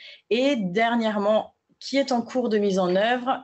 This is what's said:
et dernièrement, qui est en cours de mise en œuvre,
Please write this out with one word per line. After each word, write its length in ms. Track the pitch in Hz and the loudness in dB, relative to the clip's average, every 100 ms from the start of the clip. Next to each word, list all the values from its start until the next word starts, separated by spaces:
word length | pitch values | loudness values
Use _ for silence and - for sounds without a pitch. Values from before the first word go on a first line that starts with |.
| - - _ | -20 -20 _
et 260 | 233 269 269 | 2 2 0
dernièrement, 1000 | 185 180 226 233 220 208 202 214 - _ _ _ | -2 0 0 2 0 0 0 0 -2 _ _ _
qui 160 | - 269 | -4 -2
est 160 | 262 | 0
en 80 | 247 | -2
cours 260 | 233 254 233 | -2 -2 0
de 100 | 214 | 0
mise 220 | 202 190 | 2 2
en 160 | 180 180 | 2 2
œuvre, 480 | 220 247 240 233 | 2 0 -2 -4